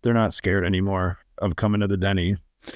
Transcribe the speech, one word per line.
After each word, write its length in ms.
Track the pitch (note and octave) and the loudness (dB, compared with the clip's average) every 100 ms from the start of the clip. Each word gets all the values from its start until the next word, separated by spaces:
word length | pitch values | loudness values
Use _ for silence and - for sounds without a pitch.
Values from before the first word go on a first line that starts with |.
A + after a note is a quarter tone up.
they're 120 | A#2+ | 0
not 200 | A#2 G#2+ | 2 2
scared 320 | - F#2+ F#2+ F2 | 0 0 0 2
anymore 540 | F#2+ G2 F#2+ F#2 F2 _ - | 0 0 0 -2 -4 _ -6
of 180 | G2+ E2 | -4 0
coming 240 | A2 G#2 | 0 2
to 80 | G2+ | 0
the 80 | G2 | 0
Denny. 400 | G2 F#2+ F2+ G2 - _ - | 0 0 0 -2 -6 _ -18